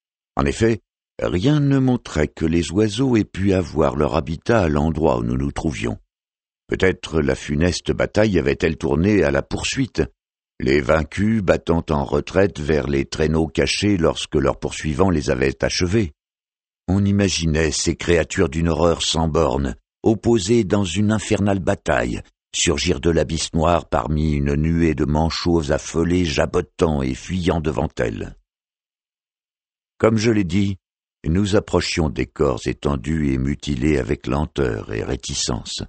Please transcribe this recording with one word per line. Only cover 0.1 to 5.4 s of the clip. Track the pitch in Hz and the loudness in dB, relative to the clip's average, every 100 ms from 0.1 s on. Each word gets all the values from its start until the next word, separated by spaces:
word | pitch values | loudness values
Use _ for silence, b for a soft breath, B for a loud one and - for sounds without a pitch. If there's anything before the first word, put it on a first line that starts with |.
| _ _ - | _ _ -2
En | |
effet, | 69 - 113 110 - _ _ - | -2 2 0 0 -6 _ _ -8
rien | 57 90 117 151 | -4 0 2 2
ne | 143 139 | 2 2
montrait | 131 123 - 78 76 | 2 0 -2 -2 -2
que | - | 0
les | 82 82 80 | 0 0 0
oiseaux | 85 107 104 135 117 | 0 0 0 0 2
aient | |
pu | 98 - 98 | 0 -2 0
avoir | 92 78 71 73 64 | 0 0 0 0 2
leur | 73 | 0
habitat | 69 69 82 - 117 | 0 -4 -4 0 2
à | 85 | 2
l'endroit | 73 78 76 76 62 | 2 0 2 2 2
où | |
nous | 58 | 0
nous | 64 | -2